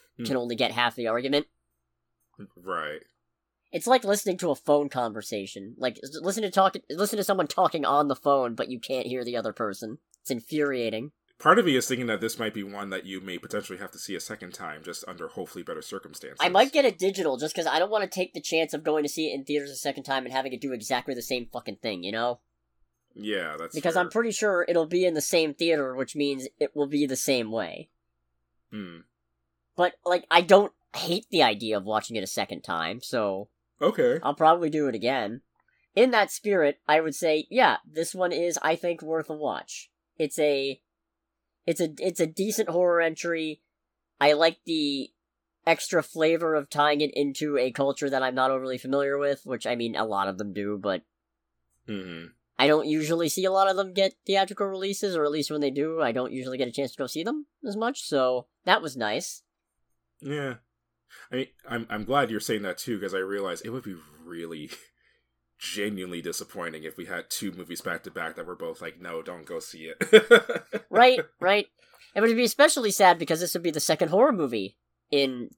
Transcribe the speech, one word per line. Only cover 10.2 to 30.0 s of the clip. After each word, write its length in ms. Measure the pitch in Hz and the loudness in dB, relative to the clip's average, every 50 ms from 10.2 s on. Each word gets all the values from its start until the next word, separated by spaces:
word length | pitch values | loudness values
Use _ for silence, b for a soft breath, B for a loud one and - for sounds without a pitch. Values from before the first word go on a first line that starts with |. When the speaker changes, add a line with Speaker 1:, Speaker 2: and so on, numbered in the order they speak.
Speaker 2:
It's 80 | - - | -6 -6
infuriating. 840 | 131 117 - - 156 151 147 143 135 123 117 110 110 110 131 151 _ _ _ _ _ - | -6 -6 -6 -4 -2 0 0 0 0 -2 -2 -2 -4 -6 -8 -10 _ _ _ _ _ 0
Speaker 1:
Part 200 | - 151 185 233 | 6 6 6 8
of 60 | 190 | 6
me 100 | 165 135 | 6 4
is 100 | 123 - | 4 2
thinking 200 | - 131 123 123 117 | 0 -2 -2 -2 -2
that 120 | 107 95 | -2 -2
this 180 | 110 110 - - | -2 -4 -4 -4
might 160 | 113 107 - | -6 -6 -4
be 100 | 107 98 | -6 -10
one 260 | 101 101 101 101 98 | -10 -10 -10 -8 -8
that 160 | 95 92 - | -8 -8 -8
you 140 | 95 95 95 | -8 -12 -10
may 180 | 95 95 90 - | -10 -10 -10 -10
potentially 400 | - - - 104 98 - 95 90 | -8 -6 -6 -6 -6 -6 -12 -12
have 140 | 101 90 | -12 -14
to 60 | - 85 | -12 -14
see 180 | - - 95 | -10 -8 -8
a 40 | 85 | -8
second 340 | - - 110 - 95 90 - | -8 -10 -12 -12 -14 -16 -14
time, 280 | - 95 80 76 76 | -12 -12 -12 -12 -12
just 220 | 78 87 85 - - | -12 -12 -12 -12 -12
under 220 | 90 87 87 85 - | -14 -12 -12 -12 -12
hopefully 340 | - 101 87 - - 92 | -10 -10 -12 -10 -12 -14
better 200 | 80 - 82 78 | -10 -10 -10 -12
circumstances. 560 | 71 - 101 95 - 76 - - - 67 69 - | -10 -12 -12 -12 -14 -14 -18 -16 -16 -14 -4 -2
Speaker 2:
I 80 | 156 180 | 0 4
might 240 | 180 202 254 277 | 6 4 4 4
get 120 | - - 277 | 4 2 2
a 60 | 233 | 2
digital, 460 | - - 185 196 185 190 170 151 131 | 0 0 -2 -2 -2 0 -2 -2 -2
just 180 | 120 151 156 - | -2 -4 -6 -4
'cause 120 | 185 160 | -4 -2
I 120 | 147 143 160 | 0 2 0
don't 140 | 180 208 | 0 2
wanna 160 | 214 208 196 190 | 0 -2 -2 -4
take 260 | - 190 185 - - | -4 -6 -6 -6 -6
the 60 | 156 | -12
chance 340 | - - 165 160 160 151 - | -8 -2 0 0 0 0 -4
of 80 | 151 | -4
going 220 | 160 160 156 156 147 | -2 0 0 0 0
to 40 | 147 | -2
see 220 | - 165 156 139 | -4 -4 -4 -4
it 40 | - | -4
in 100 | 139 135 | -6 -6
theaters 260 | - 147 147 143 143 | -4 -4 -4 -4 -6
a 60 | 135 | -12
second 260 | - - 143 135 139 | -8 -6 -6 -6 -6
time 220 | 131 147 135 131 127 | -6 -4 -4 -4 -4
and 80 | 120 | -2
having 200 | 131 131 131 135 | -4 -4 -4 -4
it 80 | 127 117 | -6 -8
do 120 | 139 135 | -6 -6
exactly 420 | 127 110 104 - 131 123 - - 113 | -6 -6 -4 -2 -2 -2 -2 -4 -8
the 80 | 120 | -8
same 240 | 113 - 131 123 120 - | -6 -4 -4 -6 -6 -8
fucking 240 | - 120 - 113 98 | -10 -10 -10 -10 -12
thing, 260 | - - 113 101 90 | -8 -6 -6 -6 -6
you 80 | 87 98 | -6 -6
know? 300 | 110 113 120 123 120 _ _ _ _ _ _ _ _ _ _ _ _ _ _ _ - | -4 -2 -2 -2 -2 _ _ _ _ _ _ _ _ _ _ _ _ _ _ _ -16
Speaker 1:
Yeah, 420 | - 104 107 104 95 85 78 76 | -10 -6 -4 -2 -2 -2 -4 -6
that's 180 | 76 82 - - | -8 -10 -8 -8
Speaker 2:
Because 220 | 156 139 170 165 | -4 -2 0 0
I'm 100 | 185 180 | 0 0
Speaker 1:
fair. 40 | 165 - 226 | 0 0 -2
Speaker 2:
pretty 100 | 233 226 | -2 -2
sure 320 | 196 - 220 208 190 175 175 - | -2 0 0 2 2 2 0 2
it'll 180 | 175 165 160 | 2 2 2
be 180 | 156 175 180 185 | 2 0 2 2
in 100 | 180 160 | 2 2
the 60 | 151 | 0
same 340 | - - 190 165 160 151 139 | -2 2 2 2 2 2 -2
theater, 400 | - 170 170 160 147 135 131 127 | -2 0 2 2 2 0 -4 -4
which 220 | 131 131 - - | -6 -6 -6 -2
means 320 | 147 143 143 139 135 131 - _ - | -2 -2 -2 -2 -4 -8 -10 _ -4
it 160 | 147 - - | -4 -2 0
will 120 | 147 143 139 | -2 -2 0
be 180 | 147 143 147 | 0 0 0
the 80 | 131 131 | 0 -2
same 360 | - - 147 135 123 113 107 | -4 0 0 0 0 0 -2
way. 360 | 110 113 92 80 - - - _ _ _ _ _ _ _ _ _ _ _ _ _ _ _ _ - | -4 -4 -4 -6 -8 -14 -16 _ _ _ _ _ _ _ _ _ _ _ _ _ _ _ _ -14
Speaker 1:
Hmm. 280 | 110 107 95 87 85 82 80 _ _ _ _ _ _ _ _ _ _ _ _ _ - | -12 -12 -12 -12 -14 -18 -20 _ _ _ _ _ _ _ _ _ _ _ _ _ -2
Speaker 2:
But, 180 | - 180 175 - _ | 0 0 0 0 _